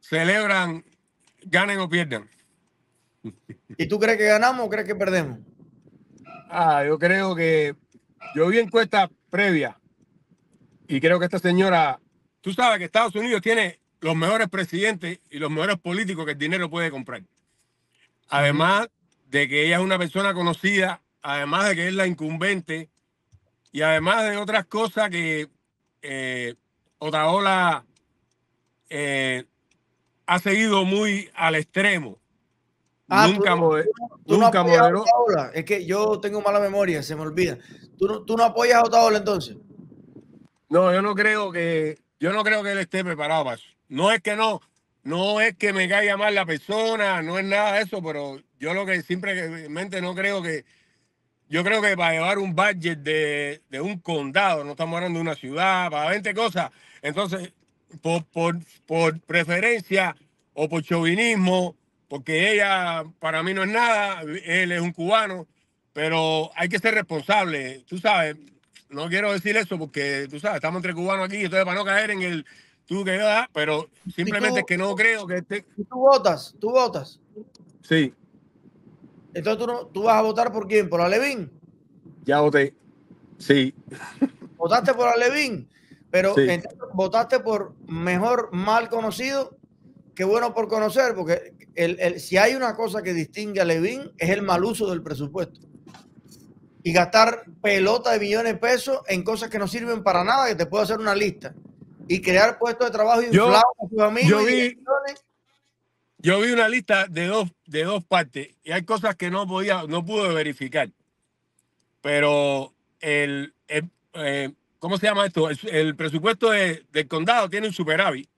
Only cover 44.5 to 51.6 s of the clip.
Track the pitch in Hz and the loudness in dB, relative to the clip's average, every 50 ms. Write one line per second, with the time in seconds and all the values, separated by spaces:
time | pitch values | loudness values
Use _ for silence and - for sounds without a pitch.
44.5 | 208 - _ _ _ _ _ _ _ _ _ 135 156 175 190 202 208 214 220 226 | -2 -4 _ _ _ _ _ _ _ _ _ -6 -4 -2 -2 -2 0 2 0 0
45.5 | 202 _ - 208 196 190 185 175 196 202 208 208 202 196 208 214 208 202 190 165 | 0 _ -2 -2 0 0 0 0 0 0 2 0 0 0 0 0 0 0 -2 -2
46.5 | 160 147 - - 202 220 220 226 226 220 208 196 190 175 160 160 175 190 190 196 | -4 -6 -4 -4 -4 -2 0 -2 -2 0 0 -2 -2 -2 -4 -4 -4 -4 -2 0
47.5 | 196 202 208 214 196 208 214 180 - 196 175 160 151 147 143 143 135 135 _ _ | 0 0 0 2 0 0 -2 -2 -6 -8 -8 -8 -8 -8 -8 -10 -12 -14 _ _
48.5 | _ _ 143 151 175 190 202 190 190 175 160 - 175 185 180 202 190 185 175 160 | _ _ -6 -6 -4 -4 -2 -2 -4 -4 -2 -4 -6 -6 -4 -6 -6 -4 -6 -8
49.5 | 165 165 156 147 147 165 190 202 180 190 180 180 185 180 190 202 202 196 175 170 | -10 -12 -12 -12 -8 -8 -8 -8 -8 -6 -6 -6 -6 -4 -4 -4 -4 -4 -4 -6
50.5 | 160 147 - _ _ _ _ _ _ _ _ _ _ _ _ _ _ _ _ _ | -8 -8 -10 _ _ _ _ _ _ _ _ _ _ _ _ _ _ _ _ _
51.5 | 151 165 | -4 -2